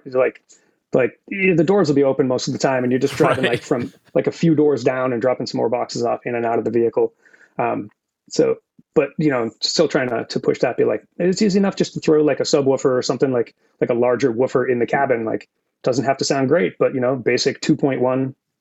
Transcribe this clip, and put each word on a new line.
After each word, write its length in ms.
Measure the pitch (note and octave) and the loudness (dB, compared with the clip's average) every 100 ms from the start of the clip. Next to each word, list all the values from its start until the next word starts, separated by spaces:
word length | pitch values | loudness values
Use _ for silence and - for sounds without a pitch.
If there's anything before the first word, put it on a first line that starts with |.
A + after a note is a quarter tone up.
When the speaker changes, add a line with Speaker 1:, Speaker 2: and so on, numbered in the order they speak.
| C#3 | -2
Speaker 1:
it's 80 | |
like, 280 | B2+ B2 - _ _ _ _ _ | -2 -2 -2 _ _ _ _ _
like, 260 | C#3 B2 - - | 0 0 -4 -12
eh, 220 | G3 F#3+ | -2 2
the 100 | E3 | 2
doors 240 | D#3+ G3+ D#3 | 2 2 2
will 60 | |
be 80 | C#3 | 2
open 240 | C3+ C3+ C3 | 2 2 0
most 220 | B2+ - | -2 -4
of 40 | |
the 60 | B2 | -2
time, 260 | C#3 C3 | -2 0
and 80 | B2+ | 0
you're 60 | B2+ | 0
just 180 | C#3 - | 0 0
driving 280 | E3 C3 | 0 2
Speaker 2:
Right. 80 | C3 | 0
Speaker 1:
like, 100 | A#2+ | -2
from, 300 | - C3 B2+ - _ | -2 -4 -4 -12 _
like, 120 | D#3 C#3 | -2 -2
a 60 | |
few 220 | - E3+ | 0 2
doors 280 | D3 D3+ C3+ | 4 2 2
down 300 | C3 C3 B2+ | 0 0 -2
and 80 | A#2+ | 0
dropping 260 | B2+ B2 B2+ | 0 -2 -4
some 120 | C3 | -2
more 100 | B2 | -2
boxes 360 | B2 A#2 C3 | -2 -4 -4
off 160 | A#2+ A2+ | -4 -4
in 100 | - | -4
and 120 | A#2+ A#2 | -4 -2
out 120 | A#2 | -2
of 60 | |
the 60 | A2+ | 0
vehicle. 420 | A#2 A#2 B2 A2+ _ _ _ _ - | 0 0 0 -2 _ _ _ _ -4
Um, 320 | A#2 A2+ G#2 _ _ _ - | -2 -2 -6 _ _ _ -10
so, 260 | - - - _ _ _ | 0 0 0 _ _ _
but, 160 | - - - | -2 -2 0
you 120 | D#3 | 0
know, 200 | C3 A2+ - | 0 -2 -6
still 280 | - - D#3 | -6 0 0
trying 200 | D#3 B2+ | 0 -2
to, 160 | A#2+ | -4
to 160 | A#2+ C3+ | -6 -6
push 200 | C3+ C#3 | -2 0
that, 180 | C3 - | -2 0
be 60 | |
like, 200 | A#2+ A2 - - | 0 -2 -6 -4
"It's 240 | F3+ F#3 | -2 0
easy 160 | G#3+ F#3+ | 2 2
enough 180 | G3 - | 0 0
just 160 | E3+ | -4
to 80 | D3+ | -2
throw, 220 | - D3+ | 2 4
like, 180 | D3+ C3 | 4 0
a 40 | |
subwoofer 520 | B2+ D3+ C3+ C3 C#3+ B2+ | 0 2 2 2 2 0
or 60 | |
something, 280 | - C3 C#3+ | 0 0 0
like, 240 | B2 A2+ _ _ - | 0 -2 _ _ -6
like, 100 | B2 | -2
a 40 | |
larger 380 | A#2+ B2 A#2+ C3 | 2 2 2 0
woofer 340 | A2+ B2+ C#3 B2 | 0 0 0 0
in 120 | B2 | 0
the 80 | A2+ | 0
cabin, 400 | C#3 C3+ A#2+ A2 | 0 0 0 -2
like, 220 | - - _ _ _ | -6 -8 _ _ _
doesn't 220 | - B2 A#2+ | -4 -2 0
have 100 | C3+ | -2
to 80 | |
sound 240 | - C#3 C3 | 0 0 2
great, 300 | E3 F3+ - | 2 0 0
but, 160 | B2+ | -2
you 60 | C3 | 0
know, 160 | B2 C3+ | -2 0
basic 440 | A#2+ B2+ C#3 - | 0 0 0 -2
two 160 | - D3 | 0 2
point 240 | C#3+ C3 | 2 0
one 340 | B2 C3 C3 - _ _ | 0 0 -2 -8 _ _